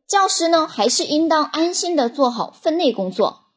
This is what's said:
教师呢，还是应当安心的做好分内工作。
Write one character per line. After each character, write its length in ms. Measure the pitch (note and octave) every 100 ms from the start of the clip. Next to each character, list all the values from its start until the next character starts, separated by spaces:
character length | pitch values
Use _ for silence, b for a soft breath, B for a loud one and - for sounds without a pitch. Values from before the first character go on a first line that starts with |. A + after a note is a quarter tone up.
| -
教 180 | G4 F#4+
师 220 | - E4
呢， 180 | E4 D#4+
还 220 | - A3
是 160 | -
应 240 | - D4+ E4
当 160 | D#4+
安 280 | D4 D4+ E4+
心 220 | F4+ F4
的 140 | D#4+ A#3+
做 220 | A#3+ B3+
好 200 | A#3 E3
分 260 | - E4 D#4+
内 160 | D4+
工 180 | G3+ F#3
作。 340 | F#3 F#3 - _